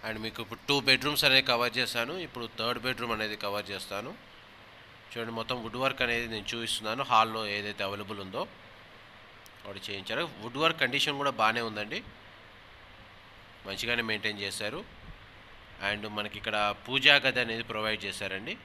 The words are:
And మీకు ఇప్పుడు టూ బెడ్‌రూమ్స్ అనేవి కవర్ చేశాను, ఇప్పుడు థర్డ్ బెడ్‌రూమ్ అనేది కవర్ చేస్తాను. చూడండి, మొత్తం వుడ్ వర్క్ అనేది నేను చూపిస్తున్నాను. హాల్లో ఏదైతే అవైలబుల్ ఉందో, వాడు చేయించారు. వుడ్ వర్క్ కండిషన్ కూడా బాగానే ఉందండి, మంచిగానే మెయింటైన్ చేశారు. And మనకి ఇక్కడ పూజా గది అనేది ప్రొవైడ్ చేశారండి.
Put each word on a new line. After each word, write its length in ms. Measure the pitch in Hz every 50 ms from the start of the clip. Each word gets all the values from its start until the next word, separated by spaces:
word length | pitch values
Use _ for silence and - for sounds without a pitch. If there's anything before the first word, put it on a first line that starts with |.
| - 110
And 100 | 110 107 110
మీకు 160 | 110 - - 113
ఇప్పుడు 180 | 104 113 - - -
టూ 80 | 143 139 120 135
బెడ్‌రూమ్స్ 360 | 131 131 135 160 151 139 - 143
అనేవి 160 | 131 135 131 135
కవర్ 220 | 123 117 120 120 113 127
చేశాను, 360 | 127 120 - 120 117 123 165 185 175
ఇప్పుడు 200 | - - 127 117 113 - -
థర్డ్ 200 | 110 117 123 120 110
బెడ్‌రూమ్ 260 | 127 127 - 120 120 113
అనేది 200 | 107 110 107 107 101 -
కవర్ 220 | 104 101 104 101 98
చేస్తాను. 400 | 101 95 - - 101 101 110 135 196 - - - - - - - - - - - - - - - - - - -
చూడండి, 220 | - 120 117 113 113 113
మొత్తం 180 | 113 - 131 123 110
వుడ్ 140 | 113 107 123
వర్క్ 200 | 131 135 131 - 127
అనేది 220 | 120 120 117 120 113 113
నేను 120 | 107 104 -
చూపిస్తున్నాను. 520 | - 117 117 110 - - 107 107 110 131 135 -
హాల్లో 320 | 123 110 113 113 110 113 110 104 101 104
ఏదైతే 260 | 101 104 104 - 101 98
అవైలబుల్ 320 | 101 101 104 95 107 98 98
ఉందో, 180 | 95 92 123 180 - - - - - - - - - - - - - - - - - - - - - - - -
వాడు 160 | 98 101 98 - -
చేయించారు. 360 | 101 98 95 - 113 135 170 160 135 - 104
వుడ్ 160 | 117 120 135 156
వర్క్ 160 | 165 160 160 143
కండిషన్ 360 | 123 123 139 - 151 143 139
కూడా 120 | 143 139 127 113
బాగానే 220 | 110 107 113 120 117 113
ఉందండి, 300 | 107 104 104 107 - 196 - - - - - - - - - - - - - - - - - - - - - - - - - - - - - - - - - 95
మంచిగానే 380 | 98 95 - 113 120 120 117 113
మెయింటైన్ 320 | 107 104 104 110 104 101 101
చేశారు. 360 | 98 95 - 107 104 120 170 226 - - - - - - - - - - - - - - - - - - - - 101
And 120 | 104 107 104 107 104 104
మనకి 200 | 104 104 - 107
ఇక్కడ 160 | - 113 107 107 104 104 104 - - -
పూజా 300 | 127 139 135 147 143 143 131 135
గది 140 | 127 127 123
అనేది 200 | 113 113 113 117 - 117
ప్రొవైడ్ 260 | 110 107 107 107 104 98 101
చేశారండి. 480 | 95 - 101 98 95 95 104 143 - - -